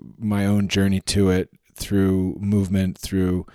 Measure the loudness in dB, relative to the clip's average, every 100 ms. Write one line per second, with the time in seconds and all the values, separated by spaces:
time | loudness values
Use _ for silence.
0 | -18 -8 -4 0 0 0 0 2 2 0
1 | 0 2 2 2 -2 _ _ -14 -2 0
2 | 2 2 -2 -4 -2 0 0 0 -2 -4
3 | -6 -2 0 -2 -6